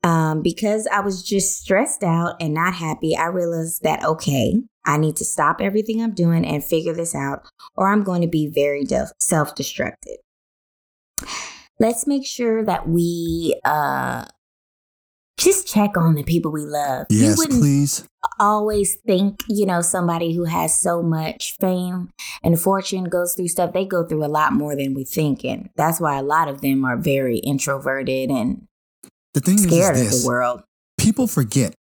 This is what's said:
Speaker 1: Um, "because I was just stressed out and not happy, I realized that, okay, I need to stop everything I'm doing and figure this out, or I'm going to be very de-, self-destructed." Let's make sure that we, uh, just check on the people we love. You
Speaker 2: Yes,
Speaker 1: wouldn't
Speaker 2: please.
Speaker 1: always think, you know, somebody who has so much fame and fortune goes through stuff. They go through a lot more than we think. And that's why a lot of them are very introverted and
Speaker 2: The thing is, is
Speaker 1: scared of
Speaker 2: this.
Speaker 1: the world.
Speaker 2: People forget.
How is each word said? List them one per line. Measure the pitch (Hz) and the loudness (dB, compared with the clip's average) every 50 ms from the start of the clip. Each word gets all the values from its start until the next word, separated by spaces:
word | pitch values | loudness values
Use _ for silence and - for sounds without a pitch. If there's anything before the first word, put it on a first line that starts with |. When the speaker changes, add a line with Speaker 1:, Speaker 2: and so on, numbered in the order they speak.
| - | 2
Speaker 1:
Um, | 175 165 165 160 156 156 156 | 2 2 2 2 0 -2 -2
"because | 151 170 165 - 220 208 208 220 220 | -2 -4 -4 -2 -2 -2 -2 -2 -2
I | - - 208 | -2 -2 -2
was | 196 202 190 180 | -2 -2 -6 -6
just | - - 208 196 180 - - - | -6 -4 -2 -2 -2 -2 -4 -6
stressed | - - 196 196 247 - - - 202 | -2 0 2 2 2 0 -2 -4 -2
out | 170 165 165 170 175 - - | 0 0 0 0 -2 -4 -4
and | 165 156 151 | -4 -4 -2
not | 160 170 185 180 | 0 0 -2 -2
happy, | 175 170 156 151 - - 156 165 | -2 -6 -6 -6 -4 -2 -2 0
I | - 160 | 0 0
realized | 170 180 185 175 170 170 165 160 160 - - - | -2 0 -2 -2 -2 -2 -4 -4 -4 -6 -4 -2
that, | 156 156 - - | -2 -2 0 0
okay, | 151 160 160 - - 143 135 110 - - 226 262 - _ _ _ | -2 -2 0 0 0 0 2 2 2 2 0 -2 -2 _ _ _
I | - 147 | 0 2
need | 151 156 156 151 | 2 2 0 0
to | - - | -2 -6
stop | - - - 151 147 165 - | -6 -2 0 2 2 2 0
everything | 190 196 196 214 214 220 220 226 | -2 0 0 0 -2 0 -2 -2
I'm | 226 233 196 | -2 -4 0
doing | 180 175 165 170 165 - | 2 2 2 4 2 0
and | 165 160 147 139 | 0 -2 -4 -2
figure | - 170 160 165 170 160 | 0 -2 0 0 -2 -4
this | 170 165 165 - | -4 -6 -6 -6
out, | 147 139 139 143 - _ - _ _ - - _ | -4 -4 -4 -6 -8 _ -20 _ _ -20 -12 _
or | - 190 196 | -2 0 2
I'm | 202 214 202 | 2 2 2
going | 196 180 175 | 2 0 0
to | 170 | 0
be | 165 170 156 151 | 2 2 0 -2
very | 147 151 151 143 147 143 143 139 | 0 0 2 2 2 0 -2 -2
de-, | - 131 - 135 - - _ | -2 -2 -2 -2 -4 -6 _
self-destructed." | - - 180 160 147 - - - - - - - - - - _ - - - - _ _ _ _ _ _ _ _ _ _ _ _ _ _ _ _ _ _ _ - - - - - - - - - - _ _ _ | -2 0 2 2 0 0 -4 -8 -8 -8 -4 -6 -6 -6 -6 _ -16 -16 -16 -16 _ _ _ _ _ _ _ _ _ _ _ _ _ _ _ _ _ _ _ -10 -10 -8 -12 -12 -12 -14 -16 -20 -20 _ _ _
Let's | 214 226 240 240 - | 2 2 2 0 -2
make | 294 285 277 269 | 0 0 -2 -2
sure | - - - 240 233 220 226 214 | -6 -6 -2 0 0 0 2 0
that | 196 175 - - | 0 -2 -2 -2
we, | - 165 170 170 170 170 170 165 165 165 165 165 156 - - - | 0 2 2 2 2 0 -2 -2 -2 -4 -2 0 0 -2 0 0
uh, | - 147 151 147 139 135 131 127 127 123 120 - - _ _ _ _ _ _ _ _ _ _ _ _ _ _ _ _ _ _ _ _ _ | 0 0 2 0 -2 -2 -2 -2 -4 -4 -6 -8 -12 _ _ _ _ _ _ _ _ _ _ _ _ _ _ _ _ _ _ _ _ _
just | - - 359 392 - - | 2 2 2 2 2 -2
check | - - 208 208 202 202 | 0 2 2 2 2 2
on | 180 165 165 160 | 2 2 4 2
the | 147 143 | 2 0
people | - 165 170 - 160 | 0 0 0 0 -2
we | 151 151 151 | -4 -6 -8
love. | 147 147 147 143 139 131 131 147 - | -4 -4 -4 -2 -2 -4 -4 -2 2
You | - - 262 | 4 6 6
Speaker 2:
Yes, | 311 311 311 | 6 4 2
Speaker 1:
wouldn't | 320 294 269 240 | 0 2 2 4
Speaker 2:
please. | 156 143 139 143 143 139 - - - - _ _ - - - - | 4 6 6 4 2 2 -2 -6 -8 -12 _ _ -8 -8 -2 2
Speaker 1:
always | 208 208 214 214 208 214 214 208 202 190 - - _ | 2 2 4 2 0 0 2 2 0 0 -2 -4 _
think, | - 196 180 196 202 196 - - 226 | 2 2 4 4 2 0 -4 -6 -4
you | 214 202 208 | 0 0 2
know, | 190 180 170 | 2 2 0
somebody | 170 175 - 185 175 170 170 165 170 165 165 | 0 0 0 0 0 0 0 0 0 0 0
who | 175 170 | 0 0
has | 165 165 175 160 160 - - | 0 0 0 0 0 0 0
so | - 180 170 170 | 0 0 0 0
much | 170 165 160 160 160 156 - - - - - - | 0 0 0 0 -2 -4 -6 -8 -10 -10 -4 -2
fame | - 185 185 180 180 180 180 180 180 180 _ - - - - - - | 0 0 0 0 -2 -4 -6 -6 -8 -10 _ -16 -14 -14 -14 -2 2
and | - 170 165 | 2 2 4
fortune | - 190 196 190 185 - 196 190 185 | 4 2 2 2 0 -4 -4 -4 -4
goes | 175 180 175 175 175 - | -2 0 -2 -2 -2 -4
through | - 180 | -4 -4
stuff. | 175 - 190 180 170 - | -4 0 0 -2 0 0
They | 185 190 | -2 -4
go | 190 185 175 165 | 0 -2 -2 -2
through | 170 160 151 151 | 0 -2 -2 -2
a | 147 | 0
lot | 151 151 156 151 - | 0 2 2 2 2
more | 143 147 147 147 | 0 -2 -2 -4
than | 139 139 135 135 | -4 -2 -2 -2
we | 135 131 | -4 -6
think. | - - 165 156 147 135 - - | -4 -2 0 0 0 0 -2 -4
And | 127 - - - - _ | -6 -6 -6 -10 -10 _
that's | - 151 160 165 - | 0 0 0 0 0
why | 170 151 143 | 0 -2 0
a | 139 135 | 0 0
lot | 143 147 160 165 | 2 2 2 2
of | 147 139 139 | 0 -2 -2
them | 143 139 135 135 135 | 0 2 2 2 2
are | 127 123 | 0 0
very | 120 156 151 139 139 135 127 117 - | 0 0 2 2 2 2 0 0 0
introverted | - - 143 135 - 143 139 135 139 139 135 135 131 127 131 131 131 123 | 0 0 -2 0 0 -2 -4 -2 -2 -2 -2 -2 -2 -2 -2 -2 0 -2
and | 135 123 107 127 - - - _ _ _ _ _ _ _ - - _ _ _ _ _ | -2 0 0 -2 -4 -4 -8 _ _ _ _ _ _ _ -20 -20 _ _ _ _ _
Speaker 2:
The | 143 | 0
thing | - 175 190 | 2 4 4
is, | 208 196 | 4 4
is | 175 | 6
Speaker 1:
scared | 165 165 185 196 147 | 6 6 6 4 4
of | 127 123 | 2 2
Speaker 2:
this. | 107 123 123 | 2 2 0
Speaker 1:
the | 117 | 0
world. | 123 120 123 123 123 123 - - _ _ _ _ _ _ - | 0 0 0 0 0 -2 -4 -10 _ _ _ _ _ _ 2
Speaker 2:
People | - 220 220 - 254 | 2 2 4 2 0
forget. | 220 - - 127 104 - 135 123 113 - _ | 0 2 0 0 2 2 0 0 0 -2 _